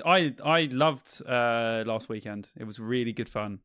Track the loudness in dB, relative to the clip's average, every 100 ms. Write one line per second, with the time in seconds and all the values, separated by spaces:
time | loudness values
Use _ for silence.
0 | 4 4 4 0 2 2 2 4 2 2
1 | -8 -14 -2 2 2 2 0 0 -2 -4
2 | -4 -10 -8 -12 -12 -14 -14 -10 -2 -2
3 | -2 -4 -6 -6 -6 -10